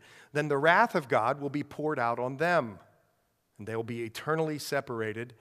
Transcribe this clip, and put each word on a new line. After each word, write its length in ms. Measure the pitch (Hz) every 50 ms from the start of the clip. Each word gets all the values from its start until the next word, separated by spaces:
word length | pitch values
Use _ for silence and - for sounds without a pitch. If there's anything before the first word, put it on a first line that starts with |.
| - - - - - - -
then 140 | 147 151 151
the 100 | 143 139
wrath 360 | 143 160 175 196 233 240 -
of 140 | 180 143 120
God 320 | 143 120 107 120 139 143
will 100 | 139 143
be 140 | 131 147 135
poured 340 | - - - 147 151 151 135
out 200 | 120 117 117 120
on 180 | 123 127 135
them, 420 | 131 160 175 180 160 131 110 98 87 - _ _ _ _ _ _ _ _ _ _ _ _ _ _ -
and 80 | 104
they 80 | 104 113
will 80 | 113
be 200 | 117 113 120 117
eternally 560 | 117 110 - - - 147 156 160 160 156 151 147
separated 760 | - - 147 139 131 - 123 113 110 110 104 110 120 120 117 -